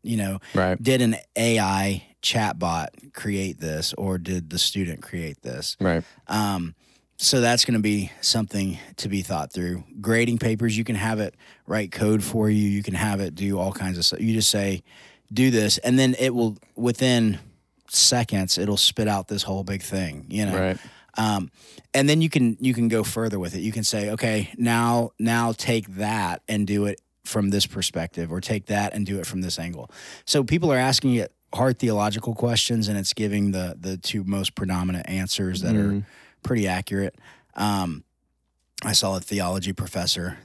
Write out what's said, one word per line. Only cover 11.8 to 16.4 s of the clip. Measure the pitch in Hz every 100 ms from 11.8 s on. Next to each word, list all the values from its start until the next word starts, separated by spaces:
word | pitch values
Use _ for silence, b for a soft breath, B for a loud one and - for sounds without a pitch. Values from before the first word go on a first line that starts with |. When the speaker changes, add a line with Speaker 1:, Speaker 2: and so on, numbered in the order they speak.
| 95
Speaker 1:
code | - 107 107
for | 92 113 107
you. | 107 104
You | 101
can | 101
have | 90 107 101
it | 92
do | 82 98 98
all | 95
kinds | 95 95 87
of |
stuff. | 85 -
You | 113
just | 110 107
say, | 104 98 92 - B B B B
"Do | 110 131
this," | 117 104 -
and | 120 127
then | 131 127
it | 131
will, | 120